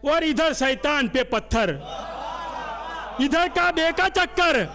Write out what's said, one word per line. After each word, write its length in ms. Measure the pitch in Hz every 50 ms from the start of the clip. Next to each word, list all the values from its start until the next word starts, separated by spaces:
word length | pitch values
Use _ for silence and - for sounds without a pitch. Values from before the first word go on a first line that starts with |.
| -
और 180 | 277 302 330 330
इधर 280 | 311 277 254 320 320 277
शैतान 520 | - 262 269 269 - - 294 294 285 262
पे 160 | 220 - 254 254
पत्थर, 440 | 262 240 214 214 - 226 226 214 180 147 139 - - - - - - - - - - - - - - - - - - - - - - - - - - - -
इधर 280 | 262 285 302 330 349 349
काबे 420 | 349 349 349 349 339 330 320 330 330
का 160 | 381 370 381
चक्कर 520 | - 392 359 359 - - 349 339 294 240 180 -